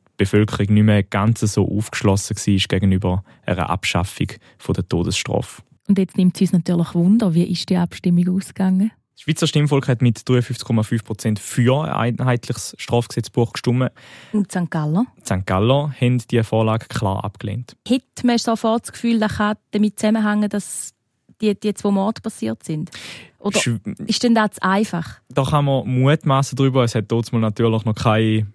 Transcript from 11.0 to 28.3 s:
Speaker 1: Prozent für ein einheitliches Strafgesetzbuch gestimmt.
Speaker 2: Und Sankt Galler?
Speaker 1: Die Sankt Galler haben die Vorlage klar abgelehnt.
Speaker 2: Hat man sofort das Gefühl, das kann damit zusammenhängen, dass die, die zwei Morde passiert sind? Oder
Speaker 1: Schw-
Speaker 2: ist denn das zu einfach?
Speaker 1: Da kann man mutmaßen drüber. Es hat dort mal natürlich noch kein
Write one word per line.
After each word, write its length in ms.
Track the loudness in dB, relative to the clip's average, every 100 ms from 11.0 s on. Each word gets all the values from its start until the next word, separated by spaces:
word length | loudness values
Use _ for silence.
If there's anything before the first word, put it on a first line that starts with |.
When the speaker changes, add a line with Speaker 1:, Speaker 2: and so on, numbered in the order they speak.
Speaker 1:
Prozent 340 | -4 -6 -4 -4
für 460 | -4 0 2 2
ein 340 | 0 -2 -2 0
einheitliches 560 | 0 0 -2 -8 -8 -12
Strafgesetzbuch 760 | -2 -2 0 -6 -4 -2 -2
gestimmt. 380 | -2 -2 0 -2 -4 -20 -20 -6
Speaker 2:
Und 180 | -2 -2
Sankt 200 | -2 -4
Galler? 340 | -2 0 0 -2 -6
Speaker 1:
Die 80 | -4
Sankt 200 | -4 0
Galler 480 | 0 2 2 0 -2
haben 180 | 0 0 0
die 120 | -2
Vorlage 440 | 0 0 0 0 -4
klar 360 | -4 -2 -4
abgelehnt. 520 | -6 -8 -8 -8 -10 -16 -4
Speaker 2:
Hat 360 | -4 -4 -4
man 120 | 0 0
sofort 440 | 0 -2 0 -2
das 80 | -4
Gefühl, 280 | -6 0 0
das 160 | 0 0
kann 200 | -2 -2 _
damit 280 | 0 0 0
zusammenhängen, 500 | 0 2 0 0 0
dass 420 | -2 -6 -10 -12 -14 _ _ _ _
die, 180 | -2 0
die 140 | -2
zwei 180 | -2 0
Morde 280 | 0 0 -4
passiert 420 | -10 -6 -6 -6
sind? 260 | -6 -8 -8 -12 -16 -18 -20 _
Oder 200 | -2 0
Speaker 1:
Schw- 220 | 0 -2 -6 -10 -4
Speaker 2:
ist 160 | -2
denn 120 | 2
das 160 | 2 2
zu 100 | -2
einfach? 580 | 0 0 0 -4 -8 -14 _
Speaker 1:
Da 140 | -4
kann 200 | 0 2
man 240 | 2 0 0
mutmaßen 680 | 2 4 2 2 2 0 0
drüber. 280 | 2 4
Es 100 | 2
hat 120 | 0 -2
dort 220 | -2 0
mal 60 | 0
natürlich 460 | 0 2 2 2 0
noch 80 |
kein 580 | 0 2 2 2